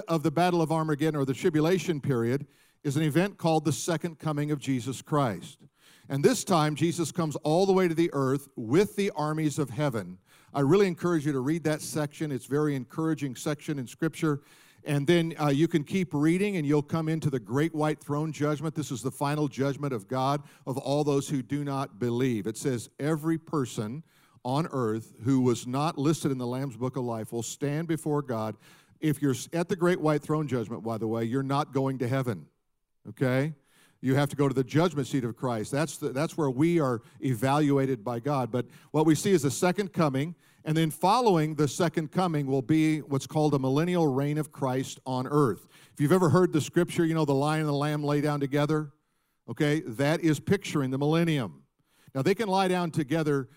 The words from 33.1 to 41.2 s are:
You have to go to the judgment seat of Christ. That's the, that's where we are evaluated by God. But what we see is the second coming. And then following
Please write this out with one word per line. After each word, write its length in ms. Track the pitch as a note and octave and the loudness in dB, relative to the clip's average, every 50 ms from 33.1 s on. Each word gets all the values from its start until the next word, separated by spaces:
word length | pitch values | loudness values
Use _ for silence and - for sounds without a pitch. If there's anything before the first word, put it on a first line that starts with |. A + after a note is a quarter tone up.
| G#2 - C3+ B2+ B2+ C3 C#3+ D#3+ D3+ - _ _ _ _ _ _ _ _ | -4 -2 0 2 2 2 0 -2 -4 -10 _ _ _ _ _ _ _ _
You 140 | A#2+ C3 C3 | -2 0 2
have 140 | C#3 D3 C#3 | 2 2 0
to 80 | - C3+ | 0 0
go 100 | C#3+ C3+ | 0 2
to 60 | B2 | 2
the 100 | C3+ C3 | 0 0
judgment 460 | G#2+ A2 D3+ F3 F#3 C#3+ C#3+ B2+ - | 2 2 2 2 2 0 -2 -4 -2
seat 160 | D3 C#3 A#2+ | -2 -2 -2
of 100 | A#2 G#2+ | -4 -4
Christ. 380 | - - B2+ A#2 A2 G#2 - C3+ | -4 -4 -2 -2 -2 -4 -4 -2
That's 240 | C#3 E3 E3 - - | -2 -2 -4 -4 -6
the, 160 | D3 B2 B2+ | -6 -4 -2
that's 240 | C3 D#3+ D#3+ - E3+ | -2 -4 -2 -2 -2
where 120 | D3+ C3+ | -2 0
we 300 | A#2+ B2+ D#3+ E3+ E3+ E3 | 2 2 2 2 4 2
are 220 | C#3+ B2+ A#2+ A2 - - - - | 2 2 0 -2 -6 -10 -12 -6
evaluated 800 | - C3+ B2 G#2 B2+ C3+ C#3 D3+ D#3 C#3 C#3 C#3 C3+ C3 C3 A2 | -2 -2 -2 0 0 2 2 4 4 4 4 2 2 0 -2 -4
by 200 | G2+ B2 A#2+ A#2 | -4 -6 -6 -4
God. 280 | A#2+ C#3+ D3 C3+ B2 A#2 | -2 -2 0 0 -2 -2
But 160 | B2 B2 A#2 - - - - _ | -2 -4 -4 -6 -10 -20 -12 _
what 140 | - D3+ D#3 | 0 2 4
we 80 | D#3+ D3+ | 4 4
see 180 | D#3+ - G#3 | 4 4 4
is 100 | F#3+ D3+ | 4 4
the 100 | C3 C#3 | 4 2
second 400 | A#2 - F#3 F3+ F3 G#3 G3+ F3+ | 0 2 2 2 2 0 -2 -2
coming. 440 | - E3+ E3 C#3+ C3 C3 D3 F3 F3 - _ _ _ _ - | 0 0 2 2 2 0 -2 -4 -6 -12 _ _ _ _ -4
And 100 | D#3 D#3 | -2 2
then 160 | E3 E3 D#3 | 2 2 0
following 640 | - - - G3 G#3+ B3+ | 0 2 2 4 4 4